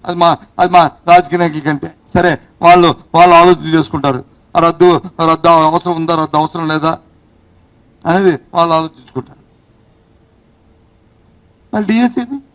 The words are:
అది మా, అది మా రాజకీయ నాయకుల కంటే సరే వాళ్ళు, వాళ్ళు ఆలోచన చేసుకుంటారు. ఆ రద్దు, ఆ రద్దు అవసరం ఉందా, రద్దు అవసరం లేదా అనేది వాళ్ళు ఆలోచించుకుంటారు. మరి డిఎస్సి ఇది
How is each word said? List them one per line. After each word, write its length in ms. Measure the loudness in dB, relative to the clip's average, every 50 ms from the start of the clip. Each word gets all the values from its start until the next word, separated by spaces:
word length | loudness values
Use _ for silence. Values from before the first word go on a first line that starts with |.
| _
అది 100 | -10 -4 0
మా, 180 | 0 0 0 -2 -8 _ _ -4
అది 140 | -2 2
మా 180 | 2 2 2 2 -4 _ _
రాజకీయ 320 | 2 2 2 2 0 -4 -2
నాయకుల 200 | -2 -2 -4 -6
కంటే 360 | -6 -6 -6 -6 -8 -14 -16 _ _ _ -4
సరే 240 | -2 0 0 -2 -4 -8 _ _ _
వాళ్ళు, 320 | 4 4 4 6 4 2 0 -4 -12 _ 2
వాళ్ళు 200 | 2 4 6 6
ఆలోచన 320 | 6 6 4 2 0 -2
చేసుకుంటారు. 580 | -4 -2 -2 -2 -2 -6 -4 -4 -4 -4 -4 -10 _ _ _ _ _ _
ఆ 40 | 0
రద్దు, 420 | 0 0 0 2 2 2 2 2 -4 -10 _ -4
ఆ 100 | -2 -2
రద్దు 180 | -2 0 2 2
అవసరం 480 | 2 4 2 0 -2 -2 -4 -4 -6
ఉందా, 180 | -6 -4 -4 -4
రద్దు 220 | -4 -4 -4 -4
అవసరం 320 | -4 -4 -4 -6 -8 -6 -6
లేదా 300 | -6 -4 -4 -4 -6 -6 _ _ _ _ _ _ _ _ _ _ _ _ _ _ _ _ _ _ _ _ _
అనేది 320 | -2 -2 0 0 0 -2 -2 _ _ -4
వాళ్ళు 200 | -2 -2 0 0
ఆలోచించుకుంటారు. 640 | -2 -2 -6 _ _ _ -14 _ -14 -14 -14 -20 _ _ _ _ _ _ _ _ _ _ _ _ _ _ _ _ _ _ _ _ _ _ _ _ _ _ _ _ _ _ _ _ _ _ _ _ _ _ _ _ _ _ _ _ _ _ _ -8
మరి 100 | -8 -4
డిఎస్సి 360 | -2 -2 0 0 -2 -2 -6
ఇది 220 | -10 -8 -12 -16 _ _